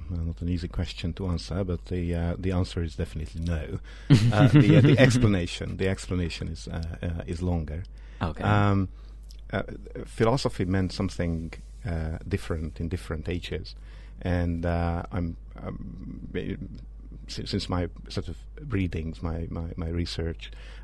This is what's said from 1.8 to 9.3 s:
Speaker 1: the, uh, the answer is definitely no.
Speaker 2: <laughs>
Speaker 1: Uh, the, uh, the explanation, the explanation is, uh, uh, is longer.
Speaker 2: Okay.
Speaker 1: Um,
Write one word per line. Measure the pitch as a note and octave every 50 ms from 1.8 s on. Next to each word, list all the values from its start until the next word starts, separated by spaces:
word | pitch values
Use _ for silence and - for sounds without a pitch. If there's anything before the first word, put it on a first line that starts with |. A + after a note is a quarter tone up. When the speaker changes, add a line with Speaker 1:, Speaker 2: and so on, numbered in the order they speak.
| -
Speaker 1:
the, | - F2+ F2+ F2 F2
uh, | E2+ E2+ E2+ E2+ F2
the | - E2+ F#2+
answer | F#2 F2+ F#2 - - F#2
is | E2+ D#2+ -
definitely | - F2 - - D#2+ D#2 - - E2
no. | E2 E2+ E2 D#2+ D#2 - - - - - - - - -
Speaker 2:
<laughs> | C#3 G#2 A2 A#2+
Speaker 1:
Uh, | G#2 G#2 - A#2
the, | - D3+ C#3 - D#3 D3+
uh, |
the | - D3+ C#3+ -
explanation, | C3 - A2 B2 A#2 G#2 G2 F2+ F2 F#2 - - - - F#2
the | F2+ F#2+
explanation | F#2+ G2 - - - F#2 F2+ F2 E2 - - F2 E2
is, | E2 - -
uh, | E2+ E2 E2 D#2+ D#2+ - -
uh, | - F2 E2+ E2 -
is | - F2 E2
longer. | F2+ F2+ F2 E2 D#2 D2 D2+ E2+ F#2 - - - - - - -
Speaker 2:
Okay. | - D#2+ D2+ -
Speaker 1:
Um, | G2+ G#2 G#2 G#2 G2+ G2+ G2 G2 F#2+ - - - - - - - - -